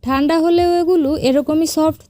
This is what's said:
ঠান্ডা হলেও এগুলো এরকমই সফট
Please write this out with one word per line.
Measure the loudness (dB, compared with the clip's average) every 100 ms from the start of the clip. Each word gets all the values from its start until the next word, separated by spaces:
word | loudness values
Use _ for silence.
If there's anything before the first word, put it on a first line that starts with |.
ঠান্ডা | -4 -2 0 0
হলেও | 2 2 2
এগুলো | 0 0 0 0 -2
এরকমই | 0 0 0 -2 -2 0
সফট | -2 -2